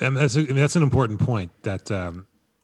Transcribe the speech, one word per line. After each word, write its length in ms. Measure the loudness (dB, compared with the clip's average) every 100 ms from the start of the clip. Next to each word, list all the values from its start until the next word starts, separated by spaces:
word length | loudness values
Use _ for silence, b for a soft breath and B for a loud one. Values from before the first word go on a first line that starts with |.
And 160 | -2 0
that's 180 | 2 2
a, 80 |
that's 320 | 0 2 2 4
an 80 |
important 380 | 2 2 0 0
point 300 | -2 -2 -4 -10
that, 260 | -8 -8 -6
um, 360 | -6 -6 -10 -16 _ _ _